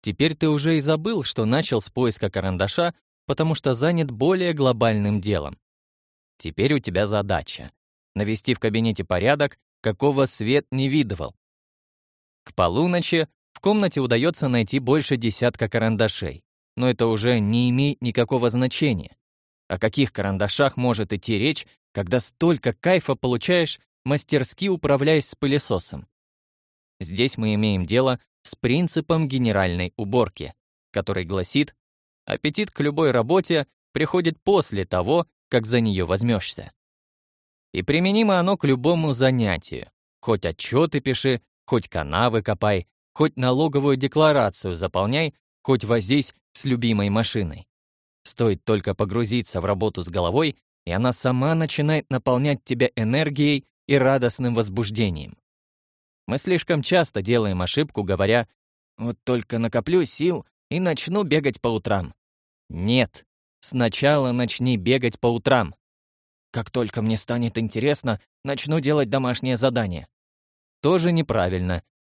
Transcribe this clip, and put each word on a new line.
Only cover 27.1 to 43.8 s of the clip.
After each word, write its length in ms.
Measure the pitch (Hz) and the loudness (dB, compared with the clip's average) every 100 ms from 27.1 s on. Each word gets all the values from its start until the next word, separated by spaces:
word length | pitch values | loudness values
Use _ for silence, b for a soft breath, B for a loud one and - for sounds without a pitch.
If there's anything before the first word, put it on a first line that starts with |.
| 98 131 - | 0 0 0
мы 160 | 110 | -2
имеем 320 | 104 107 95 85 | 0 0 0 0
дело 340 | 113 131 123 _ _ | 2 2 -2 _ _
с 140 | - - | -16 -4
принципом 720 | - 139 175 - - 165 151 | 0 0 0 -2 0 0 0
генеральной 640 | 131 120 98 92 87 90 - | 0 0 2 0 -2 -4 -6
уборки, 600 | 101 123 113 - 73 - _ _ _ | -2 0 0 -4 -14 -14 _ _ _
который 340 | 101 - 95 87 | -6 -4 -4 -4
гласит: 500 | 95 90 143 143 - _ _ _ _ - | -4 -2 0 0 -4 _ _ _ _ -8
«Аппетит 460 | - 151 147 208 | -4 -4 -4 -4
к 80 | - | -2
любой 300 | 147 151 156 | -2 2 2
работе 560 | 123 113 185 - 165 139 _ _ | 2 2 2 2 -2 -2 _ _
приходит 480 | - 156 185 165 160 | -4 0 0 0 -2
после 440 | - 196 - 98 90 | 2 2 2 -2 -2
того, 420 | 90 90 165 165 _ - | 0 2 0 0 _ -2
как 200 | 123 110 | -2 2
за 120 | 120 | 2
неё 260 | 113 95 87 | 2 2 0
возьмёшься». 640 | 95 120 107 - - - _ _ _ _ _ _ _ _ _ _ | 0 0 0 -2 -10 -12 _ _ _ _ _ _ _ _ _ _
И 120 | - | -6
применимо 560 | 90 151 185 208 220 185 | 0 2 2 2 4 4
оно 180 | 175 202 | 2 2
к 80 | 143 | 2
любому 480 | 131 139 170 156 | 2 2 2 0
занятию. 800 | 120 131 127 107 82 - - - _ _ _ | 2 2 4 2 -2 -6 -12 -14 _ _ _
Хоть 220 | - 107 | -2 0
отчёты 580 | 87 82 - 123 160 147 | 0 -4 -2 0 2 0
пиши, 420 | 135 123 135 120 _ _ - | -2 -2 0 -2 _ _ -2
хоть 200 | 120 - | -2 0
канавы 540 | 85 73 82 120 110 | -4 -2 0 2 2
копай, 460 | 104 101 107 98 - _ _ | -2 0 2 0 -2 _ _
хоть 240 | - 151 - | -2 0 0
налоговую 580 | 127 131 156 143 | 0 2 2 2